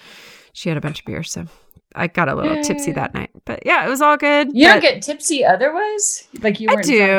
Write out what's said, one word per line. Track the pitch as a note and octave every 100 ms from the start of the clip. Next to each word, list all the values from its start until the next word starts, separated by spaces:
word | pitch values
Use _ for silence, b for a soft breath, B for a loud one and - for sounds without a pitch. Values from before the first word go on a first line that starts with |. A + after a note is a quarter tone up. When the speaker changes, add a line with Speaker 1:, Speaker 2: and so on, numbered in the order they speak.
| b b b b b
Speaker 1:
she | - F3+
had | D3
a |
bunch | D3+ D3+
of | -
beer. | D#3
So | E3 - E3+ b b _ _ -
I | F3
got | F3+ D3+
a | C#3
little | D4+ D#4
tipsy | D4 D4 C#4+
Speaker 2:
Yay. | D3+
Speaker 1:
that | C3
night. | - - - -
But | - -
yeah, | E4+ F3+
it |
was | C4+
all | D4 D4
good. | D4 D4 C#4+
Speaker 2:
You | A#3 E4
don't | G#4
Speaker 1:
But |
Speaker 2:
get | D4+ -
tipsy | - D4 - C#4+ -
otherwise? | F#3 C4+ E4 G#4 G#4+ G#4 - - -
Like | A3 G#3
you | A3
Speaker 1:
I | -
Speaker 2:
weren't | -
drunk | A3+
the |
Speaker 1:
do, | G3